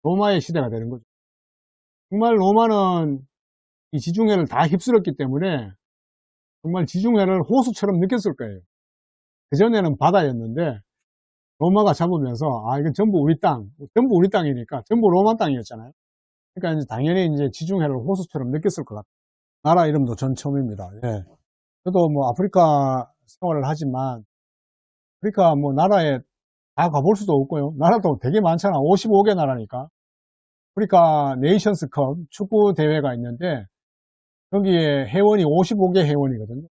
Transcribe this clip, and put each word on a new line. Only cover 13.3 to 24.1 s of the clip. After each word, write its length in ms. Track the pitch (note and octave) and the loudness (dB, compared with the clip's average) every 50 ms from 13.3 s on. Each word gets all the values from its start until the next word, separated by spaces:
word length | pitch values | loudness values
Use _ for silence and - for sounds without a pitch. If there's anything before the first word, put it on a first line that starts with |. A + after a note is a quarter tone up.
| E3 - | 0 2
땅", 280 | - F3+ C#3+ A#2 G#2 G2 B2+ _ C#3+ - _ | 0 0 0 -2 -8 -16 _ _ -20 -2 _
전부 220 | A3 B3 C4+ G#3+ | 0 2 2 4
우리 120 | E3+ F3+ G3 | 4 2 2
땅이니까 520 | G3 G3+ E3 D3 C3+ B2 A#2 _ D3+ B2+ - | 2 0 -2 -2 -4 -4 -6 _ -10 -12 -4
전부 220 | _ A3 A#3+ A3 G3 | _ 0 2 4 4
로마 280 | F3 F#3 G3+ A3 A3+ | 4 4 4 2 2
땅이었잖아요. 560 | A3 G#3 D#3 C3+ B2 A2 - B2 A2 A2+ C3 _ _ _ _ _ _ _ _ _ _ _ _ _ | 0 -2 -2 -2 -4 -6 -10 -16 -18 -18 -20 _ _ _ _ _ _ _ _ _ _ _ _ _
그러니까 240 | F3+ F3 E3+ D#3+ D#3 | -8 -6 -4 -4 -4
이제 80 | C#3 - | -4 -4
당연히 380 | A2+ A#2 C#3 D#3 F3 F#3+ F#3 E3 D3+ | -4 -2 -2 0 0 0 0 0 0
이제 140 | C#3+ D3 C3+ | -2 -2 -4
지중해를 420 | - - D#3 E3+ G3 F#3+ D#3+ D3 C3+ | -4 -6 -6 -4 -2 -2 -2 -2 -4
호수처럼 540 | B2+ A2+ D3+ G3 F#3+ F3 - - D3+ B2+ B2 | -4 -4 -4 -4 -4 -6 -8 -8 -8 -6 -4
느꼈을 340 | C3+ D#3 E3 G3+ - - C3+ | -6 -2 -4 -4 -4 -6 -12
것 120 | - G#2 | -12 -14
같아요. 140 | G#2 G#2 _ _ _ _ _ _ _ _ _ _ _ | -16 -16 _ _ _ _ _ _ _ _ _ _ _
나라 240 | _ D3+ E3+ F3+ E3+ | _ 2 4 4 4
이름도 300 | D#3 D3+ D3+ C3+ A#2 A2+ | 2 2 0 0 -2 -4
전 180 | - C3+ C3 C3 | -4 -4 -6 -6
처음입니다. 560 | - - C#3+ C#3 C#3 C3+ A#2 G#2 F#2+ F#2+ F2+ G2 G#2+ B2 | -6 -6 -6 -4 -4 -4 -6 -8 -10 -14 -16 -14 -8 -6
예. 200 | A#2+ A2 G2+ F2+ _ _ _ _ _ _ _ _ _ _ _ _ | -6 -6 -6 -10 _ _ _ _ _ _ _ _ _ _ _ _
저도 240 | F#3 F#3 F#3 E3+ D#3 | -2 0 2 2 2
뭐 180 | D3 C#3+ C#3 B2+ | 0 0 -2 -2
아프리카 800 | C3 - F#3+ G3 - F#3 E3+ D#3+ D3 C#3+ C#3 C3+ C3 B2+ B2 _ _ _ _ | -2 -2 -4 0 4 4 4 6 4 2 2 0 -2 -4 -6 _ _ _ _
생활을 360 | _ - _ F3+ F3 D#3 D3 C3+ | _ -16 _ -4 -4 -2 -2 -2
하지만 580 | C#3 D#3 D3+ D#3+ C3+ B2+ B2+ C3+ C3 | -4 -6 -4 -6 -6 -4 -4 -6 -6